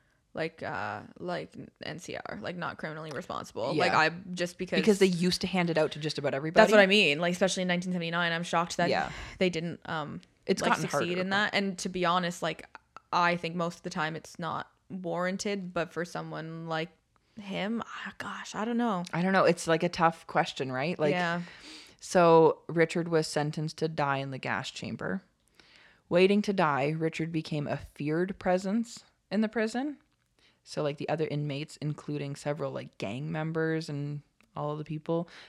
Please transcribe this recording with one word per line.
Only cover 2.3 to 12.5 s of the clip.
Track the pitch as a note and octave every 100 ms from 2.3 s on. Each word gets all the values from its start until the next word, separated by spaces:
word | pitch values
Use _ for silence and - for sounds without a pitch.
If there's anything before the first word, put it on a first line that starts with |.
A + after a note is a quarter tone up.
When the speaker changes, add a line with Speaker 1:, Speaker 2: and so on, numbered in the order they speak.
| G3+
Speaker 1:
like, | - F3
not | D#3 -
criminally | D#3+ D#3 D#3+
responsible. | C3 - C#2+ - - A#2+
Like, | D#3 F3+
Speaker 2:
Yeah. | -
Speaker 1:
I | D#3 E3+ F#3
just | F3 F3 -
because | F3+ F3+
Speaker 2:
Because | G3+ G3
they | G3
used | E3+ F3+ -
to | F3+
hand | F#3 E3+
it | D#3
out | D#3
to | D3+
just | D3+ -
about | C#3
everybody. | C3+ D#3 F#3
Speaker 1:
That's | G#3+
what | G#3+
I | F#3+
mean. | G#3 E3+ D3
Like, | F3
especially | F3+ F#3+ F#3+
in | F3+
nineteen | F3 F#3
seventy-nine, | F3+ E3 E3+ E3+
I'm | E3
shocked | F3 E3+ E3+ -
that | E3+
Speaker 2:
Yeah. | F#2+ C#2 - - -
Speaker 1:
they | F#3
didn't, | E3 E3+ - -
um, | D#3+ D3 F3 - _ -
Speaker 2:
It's | F#3+
Speaker 1:
like, | F3+
Speaker 2:
gotten | D#3+
Speaker 1:
succeed | D#3 C#3+ E3+
Speaker 2:
harder, | F3+
Speaker 1:
in | F#3
Speaker 2:
but | G3
Speaker 1:
that. | G#3
And | G3+ G3 F3+
to | F#3
be | F#3
honest, | F3 F3+ F3 F3
like, | E3